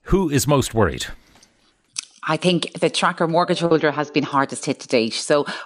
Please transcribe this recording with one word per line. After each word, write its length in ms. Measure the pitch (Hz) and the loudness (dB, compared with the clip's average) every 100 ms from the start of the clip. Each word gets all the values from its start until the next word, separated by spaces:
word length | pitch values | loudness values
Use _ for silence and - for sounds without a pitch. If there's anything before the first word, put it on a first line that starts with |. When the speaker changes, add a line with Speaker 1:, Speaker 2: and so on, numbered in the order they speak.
Speaker 1:
Who 260 | - 190 170 | 0 2 2
is 180 | 143 143 | 0 2
most 240 | 139 - | 2 2
worried? 320 | 113 92 62 - - _ _ _ _ _ _ _ - - _ - | 0 0 0 -8 -12 _ _ _ _ _ _ _ -14 -14 _ -6
Speaker 2:
I 80 | 156 | -2
think 360 | 175 170 - - | 0 0 -2 -2
the 100 | 160 | -2
tracker 380 | - 180 175 165 | 0 -2 0 0
mortgage 320 | 165 175 170 | 2 0 0
holder 320 | 170 156 151 | 2 2 2
has 180 | 139 143 | -2 -2
been 140 | 143 | -2
hardest 420 | 131 139 135 127 - | 0 0 0 -2 -6
hit 140 | 127 | -6
to 80 | - | 0
date. 240 | 127 110 | 0 0
So 340 | - - 147 143 - | -2 0 2 0 -8